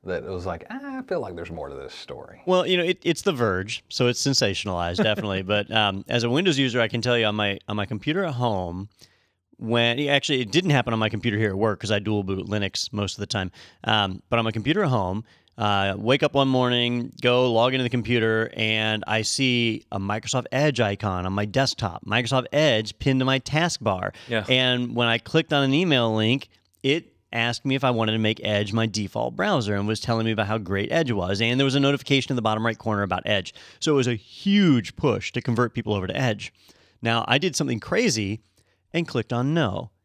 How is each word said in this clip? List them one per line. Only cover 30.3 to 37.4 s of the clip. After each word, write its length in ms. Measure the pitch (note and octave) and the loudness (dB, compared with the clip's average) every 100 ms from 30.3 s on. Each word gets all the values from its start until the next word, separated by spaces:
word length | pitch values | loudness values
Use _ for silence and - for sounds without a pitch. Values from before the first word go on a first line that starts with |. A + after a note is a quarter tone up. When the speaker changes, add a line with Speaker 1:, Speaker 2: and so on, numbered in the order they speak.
Speaker 2:
about 140 | A2 G2+ | 0 0
how 100 | A2 | -2
great 340 | F2+ G2 A2 | -2 -2 0
Edge 180 | D#3+ D3 | 0 0
was. 300 | G#2 F2+ G2 | 0 0 0
And 180 | A2+ B2+ | 0 2
there 40 | C#3 | 2
was 80 | |
a 60 | C#3 | 2
notification 520 | C#3 C#3 - C#3 - | 2 0 0 0 2
in 40 | B2+ | -2
the 60 | |
bottom 220 | A2 G#2+ | 0 0
right 140 | A#2 A2 | -2 -2
corner 240 | A2+ G#2 | -2 -2
about 220 | G2 F2+ - | 0 -2 0
Edge. 260 | G2+ F2 - - - | -2 -2 -16 -20 -4
So 120 | D#3+ | 0
it 40 | C#3+ | 2
was 100 | B2 | 2
a 80 | |
huge 800 | A#2 - - G3+ G3+ F#3 B2+ F#2 - | -2 -8 -4 2 6 6 4 2 -2
push 360 | C#3+ G#2 - | 0 0 -2
to 100 | - | -4
convert 320 | - A#2 A#2+ | -2 2 2
people 180 | - A2 | 0 -2
over 140 | G#2 F#2 | -2 -2
to 100 | - | 0
Edge. 380 | C3 G2+ - _ _ _ _ _ | 0 -2 -8 _ _ _ _ _
Now, 220 | A2+ A#2 - | -2 -2 2
I 80 | |
did 180 | C3+ | 2